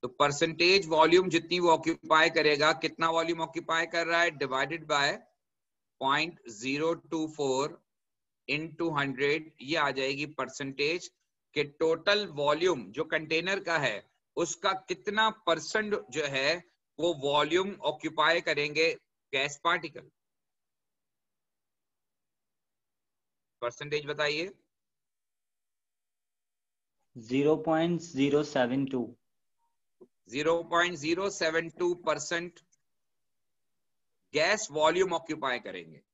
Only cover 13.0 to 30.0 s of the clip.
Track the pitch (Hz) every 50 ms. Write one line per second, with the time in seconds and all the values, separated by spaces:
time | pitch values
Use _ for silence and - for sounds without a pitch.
13 | 160 160 - 156 156 151 160 160 165 185 196 196 190 165 170 160 143 127 107 98
14 | - _ _ _ _ _ _ - 170 165 - - - 202 190 190 - - 226 -
15 | - - 202 214 220 220 214 - _ - 165 160 147 - - 220 214 208 202 -
16 | - - 120 147 151 143 139 135 135 143 165 175 175 _ _ _ _ _ _ -
17 | 151 175 170 147 135 143 143 147 147 151 160 180 190 202 202 - - 147 147 143
18 | - 156 156 151 151 156 165 170 175 170 156 143 147 151 147 151 160 165 156 -
19 | _ _ _ _ _ _ - 135 135 143 143 - _ 170 170 180 - 156 - -
20 | - - _ _ _ _ _ _ _ _ _ _ _ _ _ _ _ _ _ _
21 | _ _ _ _ _ _ _ _ _ _ _ _ _ _ _ _ _ _ _ _
22 | _ _ _ _ _ _ _ _ _ _ _ _ _ _ _ _ _ _ _ _
23 | _ _ _ _ _ _ _ _ _ _ _ _ 120 120 120 - 147 147 147 147
24 | 147 143 147 147 151 147 147 151 165 196 196 _ _ _ _ _ _ _ _ _
25 | _ _ _ _ _ _ _ _ _ _ _ _ _ _ _ _ _ _ _ _
26 | _ _ _ _ _ _ _ _ _ _ _ _ _ _ _ _ _ _ _ _
27 | _ _ _ 127 110 110 123 135 143 147 156 151 156 165 160 160 165 175 175 160
28 | - - - 131 139 143 139 147 151 147 - 139 127 120 127 135 139 131 - 127
29 | 117 110 - _ _ _ _ _ _ _ _ _ _ _ _ _ _ _ _ _